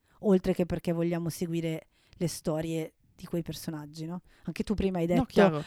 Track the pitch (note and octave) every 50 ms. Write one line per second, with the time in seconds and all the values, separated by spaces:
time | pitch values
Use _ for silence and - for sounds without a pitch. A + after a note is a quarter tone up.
0 | _ _ _ - - G#3+ F#3+ F#3 - F#3+ F3+ - F3+ E3 F3 E3 - F3+ E3+ E3+
1 | E3+ E3+ F3 E3+ E3+ E3 - - F#3 E3 E3 E3 D#3+ E3 D#3+ D#3+ - _ _ _
2 | _ _ - - F3 D#3+ - - - F3+ D3+ D#3 D#3+ E3 E3 D#3+ D#3+ E3 _ _
3 | _ _ _ - F#3 - - F3 E3 - D#3 - - - D#3+ D3+ D3 D3 D3+ D#3+
4 | D#3 E3 F3 F3+ - - _ _ - - E3 - A3 - G#3+ E3+ G3 F#3+ F#3 F3
5 | E3+ E3+ F3 - B3 - - A3+ G3+ F#3+ D#3 D3 D#3